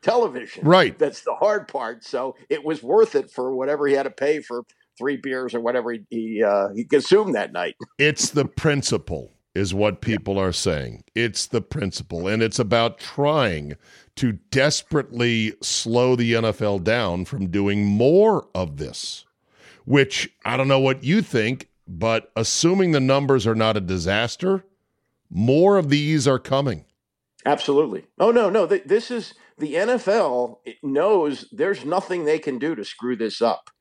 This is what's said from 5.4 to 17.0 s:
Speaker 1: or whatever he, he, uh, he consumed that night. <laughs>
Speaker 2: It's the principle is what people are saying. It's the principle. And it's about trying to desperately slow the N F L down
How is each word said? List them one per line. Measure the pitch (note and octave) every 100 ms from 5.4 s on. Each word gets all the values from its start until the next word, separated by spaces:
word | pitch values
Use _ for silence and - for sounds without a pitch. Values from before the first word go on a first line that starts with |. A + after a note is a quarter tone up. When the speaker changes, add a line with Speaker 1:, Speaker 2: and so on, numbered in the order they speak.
| B2+
Speaker 1:
or | A#2
whatever | A#2 B2 A#2
he, | A#2 G2+
he, | A#2 A2 G#2+
uh, | G#2+ G2+ G2
he | G2+
consumed | A#2 D3 B2+ G3 G#3 A#2
that | G2
night. | F2 F2 - -
<laughs> | _
Speaker 2:
It's | D3 D3+ -
the | D3
principle | C3 - D#3+ C#3+ - G#2+ - D#2 A#1 _ _
is | - G2
what | G2 G#2 G#2
people | - A2 G2+ G2
are | F#2+
saying. | F2 - D#2 B1+ G#1+ -
It's | - A#2 - -
the | A#2+
principle. | - D#3 G2 - - E2+ F2+
And | A2
it's | A2+ G#2+
about | A2+ A#2 A#2 -
trying | - - C#3+ D#3 A#2+ D#2+ D2 D2 _ - _ -
to | B2+ G2+ _
desperately | C3+ C#3 D3+ - D#3+ C3 A#2 A#2+ A#2 A2 -
slow | - - A2+ A#2 B2+ B2+
the | A#2
N | A2+ A2+
F | G#2
L | G#2+ G2+
down | F2 A#2